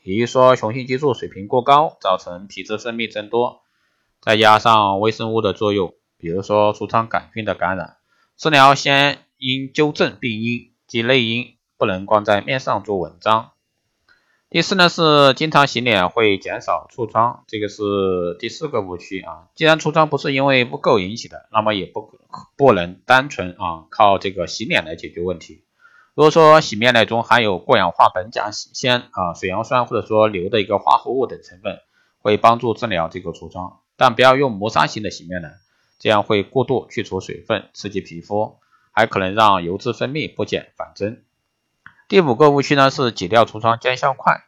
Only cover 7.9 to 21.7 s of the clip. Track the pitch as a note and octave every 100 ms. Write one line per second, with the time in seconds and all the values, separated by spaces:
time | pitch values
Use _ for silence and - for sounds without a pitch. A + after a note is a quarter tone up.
7.9 | _ _ _ _ _ D#3+ D3 C3+ C#3 D3
8.9 | C#3 C#3+ - _ _ C3 C3 C3+ C#3+ D3+
9.9 | D3+ D#3+ F#2+ B2 G#2+ A#2 A#2+ - _ _
10.9 | A#2 A#2 C3+ A2+ A#2 B2 _ _ - A#2+
11.9 | F#2+ G2 G#2+ G#2 G2+ A#2+ C3 - A2 G2+
12.9 | G2+ D#2+ F2 G#2+ A2 A#2+ _ _ _ _
13.9 | _ _ _ _ _ _ E3 E3+ G3 F3
14.9 | - D#3+ D3 C#3 C3 D#3+ D3 C#3 A#2+ B2
15.9 | G2+ F2+ - G#2+ F#2+ F#2 G#2 - E2+ -
16.9 | - A2 A2+ A#2 C3+ _ G#2+ G#2 - G#2
17.9 | G2+ F#2+ F#2 F2 F2 A#2 - D3+ C3 F#2+
18.9 | F2 - F#2+ E2 D#2+ E2+ - D#3 D#3 D#3
19.9 | D#3 D#3 C#3+ D3+ C3+ C#3 C3 B2 D3 E3+
20.9 | A#2 F#2 A2+ - D2+ _ A2 G#2+